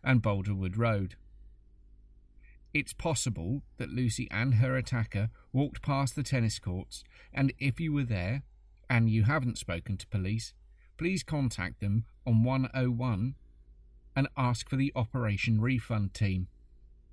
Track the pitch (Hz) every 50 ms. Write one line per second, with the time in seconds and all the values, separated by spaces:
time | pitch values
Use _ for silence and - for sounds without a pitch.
0 | - 131 131 120 107 110 101 98 95 101 101 95 95 92 92 107 117 113 110 101
1 | 95 92 - - - - - - - - - - - - - - - - - -
2 | - - - - - - - - - - - - - - - 147 143 - - -
3 | - 165 151 - - 127 101 85 82 90 127 143 - - - - - - 80 123
4 | 127 120 107 - 123 - - 101 120 135 127 107 123 131 131 131 123 - - 117
5 | 110 - - 101 104 110 - - - - - 131 143 139 - - - - 139 135
6 | 139 127 - - 143 - 139 127 117 113 - - - 95 90 90 92 - - -
7 | - - - - - - - - 139 135 - - 135 139 123 - 165 160 147 143
8 | 135 120 113 92 87 95 120 139 - - - - - - - - - - - 117
9 | 113 113 110 113 104 113 147 160 127 123 - - - - 87 82 - - 98 92
10 | - - - 98 92 92 107 113 110 - - - - - - - - - - -
11 | 156 175 190 180 - - 160 147 139 120 - - 90 - - - - 101 101 113
12 | 113 - - - - 127 113 110 113 123 131 131 131 123 - 131 127 123 120 117
13 | 123 127 110 95 107 131 139 - - - - - - - - - - - - -
14 | - - - - 175 - - - 131 123 120 - - - - 131 135 143 - 131
15 | 117 - - 127 120 107 101 95 - 123 113 107 110 123 131 120 - - 113 107
16 | 101 95 - - 107 98 92 92 90 - - - - - - - - - - -
17 | - -